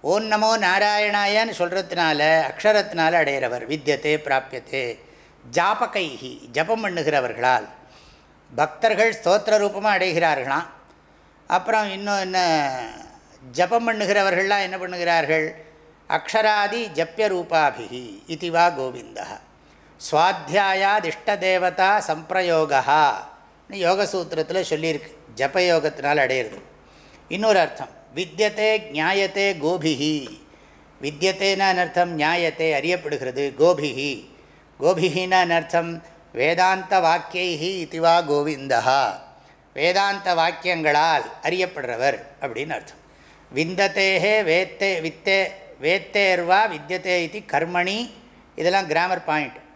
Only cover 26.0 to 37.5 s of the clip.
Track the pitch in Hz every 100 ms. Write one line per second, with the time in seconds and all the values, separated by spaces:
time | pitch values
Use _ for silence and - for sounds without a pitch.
26 | 139 147 131 131 110 - - - - -
27 | - - - 180 220 196 160 - 135 -
28 | - - 180 165 214 208 214 220 - 143
29 | 160 196 196 196 202 180 147 180 156 135
30 | 151 151 127 - - - - - - -
31 | 139 147 185 190 196 190 196 180 175 180
32 | 175 165 151 175 165 143 160 147 156 180
33 | 151 147 131 127 139 139 160 175 147 139
34 | 143 120 - - - - _ _ 147 180
35 | 180 156 185 185 180 170 165 170 170 165
36 | - - - - 143 170 185 190 180 190
37 | 165 175 170 180 180